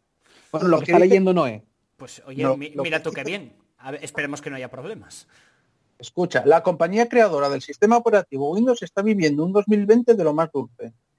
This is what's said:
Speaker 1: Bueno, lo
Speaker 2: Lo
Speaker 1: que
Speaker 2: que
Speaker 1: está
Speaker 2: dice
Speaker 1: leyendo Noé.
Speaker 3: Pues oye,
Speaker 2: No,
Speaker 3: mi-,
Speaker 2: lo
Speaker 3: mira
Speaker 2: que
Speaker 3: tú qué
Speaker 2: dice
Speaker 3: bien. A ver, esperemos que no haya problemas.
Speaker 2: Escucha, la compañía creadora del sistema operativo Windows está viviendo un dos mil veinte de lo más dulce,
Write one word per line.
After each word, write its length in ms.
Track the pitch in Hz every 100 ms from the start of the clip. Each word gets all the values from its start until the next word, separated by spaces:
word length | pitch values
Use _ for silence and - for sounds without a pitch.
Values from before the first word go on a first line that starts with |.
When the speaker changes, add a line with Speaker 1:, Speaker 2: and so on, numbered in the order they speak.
| _ _ _ _ _
Speaker 1:
Bueno, 160 | 156 175
lo 40 |
Speaker 2:
Lo 80 | 160
Speaker 1:
que 60 | 131
Speaker 2:
que 60 |
Speaker 1:
está 60 | 175
Speaker 2:
dice 100 | 185
Speaker 1:
leyendo 220 | 196 190
Noé. 300 | 180 139 107 _ _ _ _
Speaker 3:
Pues 260 | 131 - -
oye, 160 | 135
Speaker 2:
No, 140 | 135 135
Speaker 3:
mi-, 140 | 147
Speaker 2:
lo 120 | 143
Speaker 3:
mira 160 | 151 156
Speaker 2:
que 60 |
Speaker 3:
tú 80 | 156
qué 100 | 143
Speaker 2:
dice 160 | 139 196
Speaker 3:
bien. 140 | 131 _ _ _
A 160 | 135
ver, 100 | 143
esperemos 380 | 139 - 143 143
que 100 | 147
no 60 | 135
haya 140 | 127
problemas. 580 | 127 160 208 101 - _ _ _ _ _ _ _ _
Speaker 2:
Escucha, 440 | - - 175 131 139
la 160 | 165
compañía 460 | 185 165 170 208 240
creadora 400 | 247 214 151 143
del 120 | 139
sistema 360 | - - 208 233
operativo 560 | 233 208 175 135 143
Windows 320 | 190 254 240
está 180 | 180 -
viviendo 420 | 208 202 156 143
un 80 | 170
dos 140 | 202 208
mil 180 | 214
veinte 300 | 202 226 240
de 80 | 220
lo 100 | 160
más 160 | 151 160
dulce, 400 | 139 120 - 117 _ _